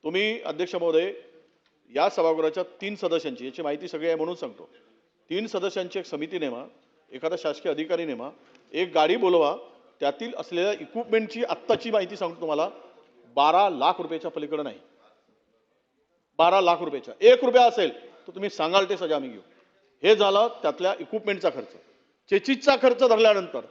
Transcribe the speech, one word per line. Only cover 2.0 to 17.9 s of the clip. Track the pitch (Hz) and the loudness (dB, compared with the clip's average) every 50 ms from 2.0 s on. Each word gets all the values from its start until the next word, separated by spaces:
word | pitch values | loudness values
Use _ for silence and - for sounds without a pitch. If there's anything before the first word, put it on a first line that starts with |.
| 160 175 | 0 0
सभागृहाच्या | - - 170 165 160 160 160 156 156 185 180 | 2 2 2 2 2 2 0 -2 -2 -2 -8
तीन | 180 - - 190 196 208 | -8 -8 -10 -10 -10 -8
सदस्यांची, | 196 - 175 160 165 160 156 127 113 120 | -6 -4 -2 -2 -2 -2 -4 -10 -10 -12
याची | 131 127 - | -12 -10 -8
माहिती | 165 147 143 151 180 175 | -6 -6 -6 -6 -8 -10
सगळी | - 156 151 170 | -10 -6 -2 -2
आहे | 165 | -2
म्हणून | 160 156 165 180 | -2 -2 -6 -6
सांगतो, | 175 - 127 107 - 85 - _ - _ _ _ _ _ _ _ _ _ _ | -8 -10 -12 -12 -14 -20 -20 _ -20 _ _ _ _ _ _ _ _ _ _
तीन | 160 185 220 220 | -6 -6 -6 -4
सदस्यांची | - 196 175 196 185 202 185 151 - 196 | -6 -4 -4 -4 -4 -4 -8 -6 -8 -10
एक | 175 | -10
समिती | - - 143 151 165 190 180 | -8 -8 -8 -8 -8 -6 -6
नेमा, | 156 139 120 117 139 - - _ _ _ _ _ _ _ | -6 -6 -6 -8 -12 -16 -20 _ _ _ _ _ _ _
एखादा | - 131 160 160 170 165 | -18 -8 -6 -6 -6 -4
शासकीय | - 165 143 - - 185 | -4 -6 -6 -4 -4 -4
अधिकारी | 151 143 156 160 180 165 170 | -4 -4 -2 -2 -2 -4 -2
नेमा, | 160 135 113 117 139 160 _ _ _ _ - _ _ - | -4 -6 -8 -10 -14 -14 _ _ _ _ -20 _ _ -4
एक | 151 180 180 151 | -4 -4 0 2
गाडी | 165 156 156 190 | 2 4 4 4
बोलवा, | 233 214 185 180 170 156 143 170 127 - - - _ _ _ _ _ | 2 4 4 4 4 4 2 0 -4 -10 -18 -20 _ _ _ _ _
त्यातील | 151 143 139 - 226 240 247 - | -2 -2 -2 -2 -8 -10 -10 -10
असलेल्या | 160 - 175 170 175 202 | -12 -8 -4 -2 0 0
इक्विपमेंटची | 208 196 156 - - 226 240 233 214 226 220 214 - 233 240 | -2 -4 -6 -10 -8 -8 -6 0 0 0 0 -2 -6 -6 -4
आत्ताची | - 190 - - - 226 - - 240 | -4 -4 -6 0 -2 -2 0 0 -2
माहिती | 220 214 190 180 202 190 | -2 -2 -2 -2 -6 -8
सांगतो | 196 170 170 165 | -8 -8 -8 -8
तुम्हाला, | 170 160 151 147 160 190 - - - - - _ _ _ _ _ _ _ - | -6 -4 -2 -2 -2 -4 -6 -12 -20 -20 -20 _ _ _ _ _ _ _ 0
बारा | 139 139 151 160 180 202 202 | 2 2 4 6 4 4 2
लाख | 175 131 131 160 180 180 | 2 0 0 0 0 0
रुपयाच्या | 180 156 165 160 160 170 | -4 -8 -8 -8 -8 -8
पलीकडे | 156 165 147 143 151 151 151 | -8 -8 -8 -6 -6 -6 -6
नाही. | 139 107 92 - _ _ _ _ _ _ _ _ _ _ _ _ _ _ _ _ _ _ _ _ _ _ _ _ _ _ _ _ _ _ _ | -8 -10 -14 -20 _ _ _ _ _ _ _ _ _ _ _ _ _ _ _ _ _ _ _ _ _ _ _ _ _ _ _ _ _ _ _
बारा | 160 170 180 196 | 2 4 4 4
लाख | 190 175 170 165 | 4 4 2 0
रुपयाच्या. | 175 156 143 139 - - - _ | -2 -6 -8 -8 -10 -10 -12 _
एक | 190 220 254 240 277 | 8 8 8 8 6
रुपया | 247 240 247 247 | 4 6 6 6
असेल | 240 220 226 190 160 | 6 4 2 -2 -2